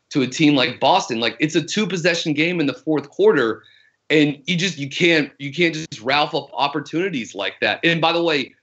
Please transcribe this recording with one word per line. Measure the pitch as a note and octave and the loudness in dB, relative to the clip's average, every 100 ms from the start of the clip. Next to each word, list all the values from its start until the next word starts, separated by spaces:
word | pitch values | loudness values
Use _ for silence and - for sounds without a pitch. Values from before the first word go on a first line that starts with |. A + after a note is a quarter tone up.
| - | -6
to | D3+ | -2
a | B2 | -2
team | - D3 | 2 4
like | D3 D3+ A2+ | 4 2 0
Boston. | C3+ F#3 - A2+ | 2 2 2 -2
Like, | A#2 - | -2 -2
it's | D3+ | -2
a | E3+ | 0
two-possession | - G#3 G3+ F#3 E3+ E3+ E3+ | -2 -2 -2 0 0 0 -2
game | D3+ E3 F3+ | -2 0 0
in | C#3+ | -2
the | |
fourth | - - D3+ C#3 | -4 -4 -4 -4
quarter, | - G#3 D#3 A2+ - _ _ _ _ - | 2 4 4 2 -2 _ _ _ _ 0
and | D#3 D3 C#3+ - | 2 2 0 -2
you | F3 | -2
just, | F#3+ C#3 | -2 -4
you | C#3 | -8
can't, | - E3+ D#3+ C#3 - | 0 2 2 0 -6
you | C#3 | -8
can't | C#3+ E3+ | -2 -2
just | D#3 D#3+ A#2+ | -2 -10 -10
ralph | A#2 C#3+ D#3 | -2 0 0
up | D#3+ B2+ | -4 -6
opportunities | - C#3+ D#3 D3 D#3 F#3+ C#3+ G#2 | -2 -2 -2 -6 -4 -4 -4 -8
like | F2+ G2 - | -6 -6 -2
that. | - G2 | -2 0
And | E3 E3 | 0 2
by | D#3+ | 0
the | E3+ | 0
way, | E3+ D3 B2 _ | 0 0 -4 _